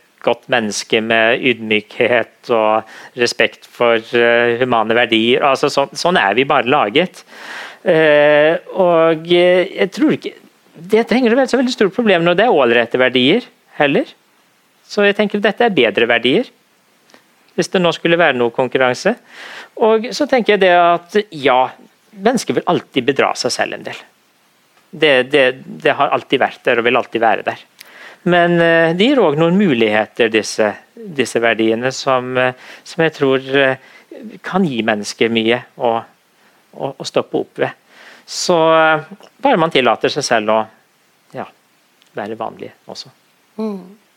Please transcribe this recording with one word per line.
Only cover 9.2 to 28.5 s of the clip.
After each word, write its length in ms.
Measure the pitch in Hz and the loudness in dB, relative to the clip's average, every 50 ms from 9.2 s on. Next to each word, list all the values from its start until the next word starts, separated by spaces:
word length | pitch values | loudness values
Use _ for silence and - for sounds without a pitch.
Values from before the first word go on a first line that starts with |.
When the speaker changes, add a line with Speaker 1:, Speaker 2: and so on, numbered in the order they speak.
| 160 175 | 0 0
Speaker 1:
eh, 360 | 175 175 175 180 180 185 175 - - - | 2 4 4 4 4 2 0 -2 -4 -4
jeg 120 | 202 180 | -4 -4
tror 200 | - 190 277 302 165 - | -2 -2 0 0 0 -2
ikke, 160 | - - - - - _ _ _ _ _ _ | -4 -10 -14 -16 -20 _ _ _ _ _ _
det 320 | - 165 185 214 220 233 233 | -20 -6 -2 0 0 0 0
trenger 240 | - 247 262 226 | 0 0 2 2
å 40 | 226 269 | 2 2
være 80 | 262 226 | 0 0
så 80 | - 254 | 0 0
veldig 160 | 269 247 247 | 0 -2 0
stort 180 | - 220 185 - | 0 -2 -2 0
problem 280 | - 240 214 190 170 165 | 0 0 2 2 2 2
når 100 | 175 175 | 2 2
det 100 | 175 214 | 2 2
er 60 | 247 | 2
ålreite 480 | 208 156 131 117 117 120 117 - - 123 | 2 2 2 4 2 2 2 0 0 0
verdier, 440 | 127 127 123 131 127 135 175 240 247 - _ _ _ _ - - | 0 0 2 2 2 2 2 0 -2 -6 _ _ _ _ -4 -2
heller. 260 | 151 143 143 208 320 - - _ _ _ _ _ _ _ _ _ _ _ _ _ _ - | 0 0 0 -2 -4 -6 -10 _ _ _ _ _ _ _ _ _ _ _ _ _ _ -8
Så 160 | - - 202 | -2 0 0
jeg 100 | 202 202 | 0 0
tenker 220 | - 214 202 - 208 | 0 -2 -2 -2 -2
at 40 | 202 | -2
dette 180 | 220 196 - 240 | -2 0 0 0
er 40 | 240 | 0
bedre 360 | 196 139 120 107 101 120 117 113 | 2 2 2 2 2 2 2 2
verdier, 380 | 120 117 113 123 139 196 254 - - _ _ _ _ _ _ _ _ _ _ _ _ _ _ _ _ _ _ _ _ - | 2 2 2 2 0 0 -2 -4 -10 _ _ _ _ _ _ _ _ _ _ _ _ _ _ _ _ _ _ _ _ -6
hvis 120 | 165 - | -4 -2
det 120 | - 190 | -2 0
nå 100 | 175 170 151 | 0 0 -2
skulle 240 | - - 170 170 165 | -2 -2 0 2 2
være 160 | 175 156 135 | 2 2 2
noe 140 | 123 120 117 | 2 0 -2
konkurranse. 680 | - - 131 123 - 135 131 123 123 - - 190 240 - _ _ - - - - - - - - _ - | 0 -2 -2 -2 0 0 0 0 0 0 -2 -2 -2 -2 _ _ -20 -20 -20 -20 -20 -20 -20 -16 _ 0
Og 300 | 247 214 220 220 214 254 | 2 2 2 0 -2 -4
så 140 | 190 - 302 254 | -6 -4 -2 0
tenker 260 | - 254 208 - 208 | 0 0 2 2 2
jeg 60 | 196 | 4
det 100 | 190 185 175 | 4 4 4
at, 420 | 175 175 170 175 170 170 - - 208 - - | 4 4 4 2 0 -2 -4 -4 -4 -4 -4
ja, 380 | - 151 131 139 123 127 131 123 - - - - _ _ _ _ - | -6 -2 0 2 2 2 2 0 -4 -10 -20 -20 _ _ _ _ -10
mennesker 380 | 202 190 220 269 208 - - 127 | -4 -2 0 0 0 -2 -4 -4
vil 80 | 143 - - | -4 -2 -2
alltid 380 | 175 143 - - - 139 120 | -2 -2 -4 -6 -6 -4 -2
bedra 280 | 131 139 - 113 - - | -2 0 0 0 -2 -2
seg 160 | - - 120 | -4 -4 -4
selv 220 | - - - - - | -4 -4 -4 -6 -6
en 100 | - - | -10 -12
del. 120 | - - - - - _ _ _ _ _ _ _ _ _ _ _ _ _ _ _ _ - | -14 -16 -16 -18 -20 _ _ _ _ _ _ _ _ _ _ _ _ _ _ _ _ -6
Det, 360 | 160 156 151 139 127 127 131 | -2 0 2 2 2 0 0
det, 120 | 143 143 135 127 131 135 - 175 - - | 0 0 2 0 0 -4 -10 -18 -10 -4
det 120 | - 151 131 | -2 -2 0
har 140 | 131 143 151 | 0 0 -2
alltid 300 | - 127 - - - 127 | -2 -4 -4 -4 -2 -2
vært 240 | 113 98 - - - | -2 -2 -4 -4 -4
der 140 | 139 127 117 | -2 -2 0
og 60 | 113 | 0
vil 120 | 120 127 123 | 0 0 0
alltid 240 | 107 - - 117 | -2 -2 -4 -2
være 220 | 113 113 101 98 101 | 0 0 0 0 -2
der. 180 | - 113 - - _ _ - - - - - - - - - - | -6 -8 -8 -12 _ _ -20 -20 -20 -20 -20 -20 -20 -20 -8 -2
Men, 340 | 175 175 175 170 175 | 0 2 2 2 2